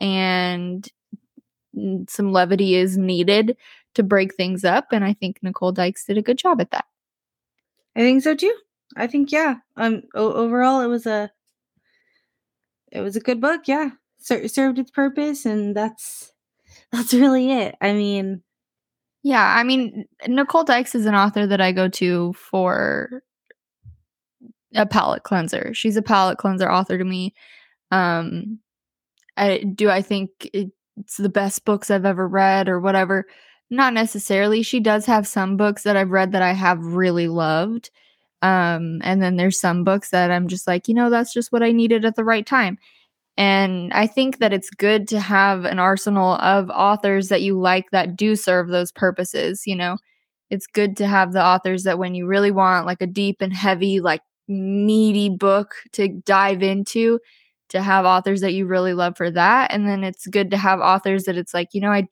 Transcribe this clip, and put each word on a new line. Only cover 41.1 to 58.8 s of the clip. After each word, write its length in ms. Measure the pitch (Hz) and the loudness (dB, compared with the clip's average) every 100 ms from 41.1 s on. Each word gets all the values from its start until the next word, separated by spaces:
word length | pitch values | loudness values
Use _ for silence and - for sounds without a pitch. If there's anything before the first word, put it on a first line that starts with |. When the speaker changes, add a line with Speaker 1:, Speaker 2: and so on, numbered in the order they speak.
Speaker 1:
that's 220 | 233 240 | 2 -2
just 200 | 240 - | -4 -2
what 100 | 233 | 0
I 80 | 233 | 2
needed 320 | 233 226 226 | 2 2 2
at 120 | 226 233 | 0 -2
the 80 | |
right 200 | 220 226 220 | 0 0 0
time." 320 | 262 196 196 _ _ _ _ _ - | 0 0 -4 _ _ _ _ _ 0
And 540 | 196 196 190 185 175 | 2 4 2 -2 -2
I 120 | - 220 | 0 0
think 320 | - 262 262 | 0 -2 0
that 140 | 220 | 0
it's 160 | 190 - | 0 -6
good 380 | - 202 214 208 | -2 2 2 0
to 120 | 214 | -4
have 440 | 190 196 196 190 | 0 4 4 2
an 140 | 175 185 | -2 0
arsenal 560 | 185 190 208 196 185 | 2 2 0 2 2
of 340 | 180 185 196 185 | 2 2 2 0
authors 580 | - 196 208 202 196 190 | 2 2 2 0 0 0
that 140 | 185 | 0
you 160 | 196 185 | 0 0
like 320 | 180 185 - | 2 0 0
that 260 | 190 175 180 | -2 0 0
do 200 | 214 214 | 0 0
serve 320 | - 180 175 | 2 0 2
those 240 | 180 180 | -2 -2
purposes, 720 | - 185 185 185 - 165 196 208 | -2 -2 -2 -6 -4 -4 -4 -6
you 80 | 180 | -4
know? 200 | 180 190 _ _ _ _ - | -4 -6 _ _ _ _ -10
It's 160 | 196 - | -10 -4
good 300 | 214 202 202 | -2 0 0
to 80 | 202 | 2
have 260 | 196 180 | 2 2
the 120 | 185 | 4
authors 400 | 180 185 185 185 | 4 4 0 -2
that 140 | 190 175 | -2 -2
when 160 | 180 | -2
you 120 | 180 175 | -4 0
really 240 | 196 202 | 2 2
want, 340 | 196 185 180 175 | 4 4 2 0
like, 140 | 180 | -4
a 60 | 180 | -4
deep 340 | 190 196 - | -2 -2 -2
and 140 | 190 | -4
heavy, 460 | 185 202 180 196 196 | -2 0 0 0 0
like, 200 | 175 160 _ _ - | 0 -2 _ _ -10
meaty 840 | 196 190 202 214 220 220 208 202 | -6 -4 0 2 4 4 2 0
book 460 | 185 196 196 202 - - | 0 2 2 -2 -12 -10
to 160 | - 196 | -4 -2
dive 540 | 180 - 196 196 190 | -2 0 2 2 0
into, 580 | 190 196 196 233 226 233 _ _ _ _ - | 0 -2 -2 0 2 0 _ _ _ _ -6
to 100 | 185 | -4
have 240 | 196 190 | 2 2
authors 380 | 185 185 196 196 | 4 2 2 0
that 100 | 190 | 0
you 140 | 190 185 | -2 0
really 260 | 185 | 0